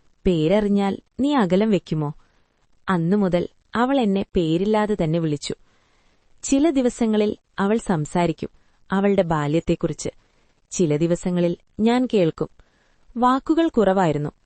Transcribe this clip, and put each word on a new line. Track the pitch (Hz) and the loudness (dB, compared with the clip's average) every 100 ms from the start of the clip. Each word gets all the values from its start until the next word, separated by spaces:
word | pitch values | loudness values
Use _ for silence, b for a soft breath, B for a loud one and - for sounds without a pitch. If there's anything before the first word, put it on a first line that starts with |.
| _ _ 196 | _ _ 0
"പേരറിഞ്ഞാൽ | 170 156 208 208 202 196 - - - | 2 2 2 2 0 0 -4 -10 -4
നീ | 277 | 0
അകലം | 285 185 185 220 | 2 2 2 2
വെക്കുമോ?" | 190 - 156 147 - _ _ _ _ _ _ - | 0 -2 -4 -4 -8 _ _ _ _ _ _ -4
അന്നുമുതൽ | 180 165 208 190 175 - _ _ | -2 0 0 2 0 -4 _ _
അവൾ | 220 254 277 | -2 0 0
എന്നെ | 214 196 202 196 | 0 -2 -2 -2
പേരില്ലാതെ | 160 165 196 214 208 208 | 0 0 0 0 0 -2
തന്നെ | 160 170 | -2 0
വിളിച്ചു. | 160 147 - - _ _ _ _ _ _ _ _ | -2 -4 -8 -12 _ _ _ _ _ _ _ _
ചില | - 277 320 | -2 2 2
ദിവസങ്ങളിൽ | 269 247 - 226 214 208 - _ - | 2 0 0 0 0 0 -4 _ -4
അവൾ | 196 226 | 0 0
സംസാരിക്കും, | - 170 147 175 170 160 - _ _ _ - | 0 -2 -2 0 0 -2 -8 _ _ _ -6
അവളുടെ | 196 202 196 | 0 2 2
ബാല്യത്തെക്കുറിച്ച്. | 170 156 147 160 - 165 - 147 - - _ _ _ _ - | 0 0 0 -2 -2 -2 -4 -6 -10 -12 _ _ _ _ -8
ചില | - 165 147 | -2 0 0
ദിവസങ്ങളിൽ | 165 170 185 175 175 175 _ - | 0 -2 -2 -2 -2 -4 _ -2
ഞാൻ | 220 247 254 | 0 2 0
കേൾക്കും. | 214 165 - - _ _ _ _ _ _ 233 | 0 0 -2 -8 _ _ _ _ _ _ -2
വാക്കുകൾ | 247 269 - 320 330 | 0 0 0 0 0
കുറവായിരുന്നു, | - 196 190 175 147 147 - | 2 2 2 2 0 -6 -12